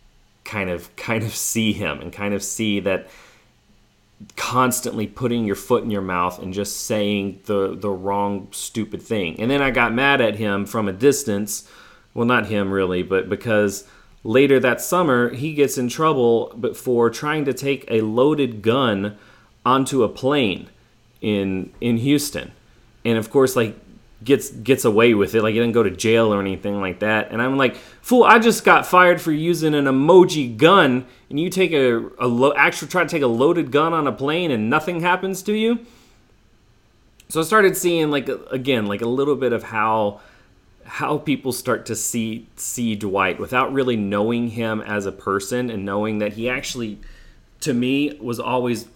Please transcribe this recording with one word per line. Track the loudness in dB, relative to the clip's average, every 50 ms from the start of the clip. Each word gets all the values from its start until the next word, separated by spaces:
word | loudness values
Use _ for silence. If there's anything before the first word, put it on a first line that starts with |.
| _ _ _ _ _ _ _ _ -16
kind | -10 -8 -6 -4 -4
of, | -6 -6 -8 -12 _
kind | -12 -8 -4 -4 -4 -4
of | -4 -6
see | -6 -6 -4 -2 0 0 0 -2
him | -2 -4 -6 -6 -8
and | -10 -14 -12
kind | -8 -6 -6 -6
of | -6
see | -6 -8 -6 -4 -2 -2 -2 0
that | 0 0 -2 -2 -4 -8 -20 -20 -20 -20 _ _ _ _ _ _ _ _ _ _ _ _ _ _ _ _ _ -20 -20 -18 -12 -10
constantly | -8 -2 0 2 2 2 0 -2 -6 -6 -6 -6 -6 -8
putting | -6 -6 -4 -2 -2 -2 -2
your | -2 -4
foot | -4 -2 0 0 0 0
in | -2
your | -4 -4
mouth | -4 -4 -2 -2 -2 -2 -4 -6
and | -10 -8 -6
just | -6 -6 -6 -8 -10
saying | -6 -4 -2 -2 0 0 -2 -2 -2 -4 -8 -10 -6
the, | -4 -2 -2 -2 -2 -4
the | -6 -6 -6
wrong | -6 -4 -4 -4 -2 -2 -2 -2 -4 -6 -8 -12
stupid | -12 -12 -12 -8 -8 -6 -6 -6 -8 -12
thing. | -8 -6 -4 -4 -4 -4 -6 -4
And | -4 -2
then | -2 0
I | 0 0
got | 0 0 0 0 0
mad | 0 2 2 4 4
at | 2 0 0
him | -2 -4 -2 -2 -4 -4
from | -4 -4 -4 -4 -4
a | -2
distance. | 2 2 2 2 2 0 -4 -4 -4 -4 -6 -8 -10 -12 -16 -20 -20 -20 -20 -20 -20 _ _ -8
Well, | -4 -2 0
not | 0 0 0
him | -2 -2 -2 -2 -2
really, | 0 0 0 0 -2 -2
but | -2 0 -2 -2 -2 -2
because | -6 -6 -2 0 0 2 2 0 -2 -4 -10 -18 -20 -20 _ _ -20 _ -4
later | 0 4 4 6 6 4 4
that | 4 2 0 -2
summer, | -2 -2 0 0 2 2 2 2 0 0
he | -2 -6 -8 -6 -2
gets | 0 0 0 0 -2
in | -4 -4
trouble, | -2 -2 0 0 2 2 2 2 2 2 0 -4 -6
but | -6 -6 -6 -6 -6
for | -4 -2 2 2 2 2
trying | 0 -2 -4 -4 -4 -2 -2
to | -4 -4
take | -4 -2 -4 -4 -4 -4 -2
a | -2 0
loaded | 0 0 2 2 2 2 2 2 0 -2 -4 -2
gun | -2 0 2 2 2 2 0 0 -2 -4 -6 -10 -18 -20 -20 _ _ _ _ _ 0
onto | 0 2 2 0 0 0 0 0
a | 0
plane | -2 -2 -2 0 0 2 0 0 -2 -4 -8 -14 -20 _ _ _ _ _ _ _ _ _
in, | -4 -2 0 0 0 -2 -4 -4 -6 -8 -10 -6
in | -2 -2 -2 0
Houston. | 2 2 2 0 0 -4 -8 -10 -10 -12 -16 _ _ _ _ _ _ _ _ _ -2
And | 0 0 0
of | -2 0
course, | 2 2 2 4 2
like, | 0 -2 -2 -4 -10 -18 -20 -20 -20 -20 _ _ -8 0
gets, | 0 0 2 0 -4
gets | -12 -6 0 0 0 2 2
away | 2 4 6 6 6 6
with | 4 2 2 2
it. | 2
Like, | 2 2 2
he | 2
doesn't | 0 2
go | 2 2
to | 2 2
jail | 0 0 0 2 4 4 4 4
or | 2 0
anything | 0 -2 -4 -6 -6 -6 -4 -4
like | -4 -6 -4 -2
that. | -2 0 0 0 -2 -2
And | -4 -4
I'm | -2 0 0 2
like, | 0 0 0 -4 -12 -20 -20 -20 -2
"Fool, | 2 6 8 10
I | 10 10 8
just | 8 6 4 4 4
got | 4 4 4 4
fired | 4 4 6 6 6 6 4
for | 0 -2
using | -2 0 0 0 0 0 0 0 2
an | 2 2
emoji | 2 2 4 4 8 8 8 8 8 4 -2 -4 -4 0
gun, | 4 6 6 8 6 6 4 2 0 -4 -8 -14 -20 _ -8
and | -6 -4
you | -4 -2
take | 0 0 0 2
a, | 2 2 2 2 2 0 -2 -6 -6 -4
a | -2 0
lo-, | 2 2 2 2 4
actually | 4 2 2 2 -2 -6 -4
try | -2 -2
to | 0 0
take | 0 0 0
a | 0
loaded | 2 2 2 2 2 2 0 0
gun | 0 2 2 2
on | 0 0 -2
a | -2
plane | -4 -2 -4 -2 -2 -2 -2 -2
and | -2 0 0 0
nothing | 0 0 0 -2 -4 -2
happens | 0 0 0 0 -2 -6 -8 -6
to | -4 -4 -2
you?" | 0 0 0 0 -2 -4 -12 -20 _ _ _ _ _ _ _ _ _ _ _ _ _ _ _ _ _ _ _ _ _ _ _ _ _ _ -6
So | -4 -4
I | 0
started | 2 4 4 4 4 2
seeing, | 2 0 0 2 2 2 0
like, | 0 -2 -2 -4 -6 -8 -6 -8
again, | -8 -4 -2 0 0 0 0
like, | -2 -4 -4
a | -2 -2
little | -2 0 0 0 0
bit | 0 0 0
of | 0 -2 -4
how, | -4 -4 -2 0 2 2 2 0 0 -2 -6 -12 -20 -20 _ _ _ _ _ _ _ _ _ -20
how | -16 -10 -8 -6 -4 -4 -4
people | -2 -2 -4 -2 -4 -6 -6
start | -4 -4 -2 -2 -2 -4
to | -6 -8
see, | -6 -6 -6 -4 -4 -4 -4 -6 -10 -12 -16 _ -14
see | -12 -10 -6 -4 -4 -4 -4
Dwight | -4 -4 -2 0 0 0 0 -2 -4
without | -6 -4 -2 0 0 0
really | 0 0 0 0 0
knowing | -2 -2 -2 0 0 0 0 0 -2 -4 -4
him | -4 -4 -4 -4 -4 -6
as | -6 -6 -4 -4 -4
a | -6 -8
person | -6 -4 -2 -2 -2 -2 -4 -4 -4 -4 -4
and | -6 -6 -6
knowing | -4 -4 -2 -2 -2 -2 -2
that | -4 -4 -4
he | -6 -4 -4
actually, | -4 -4 -6 -8 -8 -8 -8 -8 -10 -12 -16 -20 -20 -20 -20 -20 -20 -20 _ _ _ _
to | -4 -2 -2
me, | 0 0 0 0 0 -2 -2 -4 -8
was | -8 -8 -8 -6
always | -4 -2 -2 -2 0 -2 -2 -4 -6 -12 _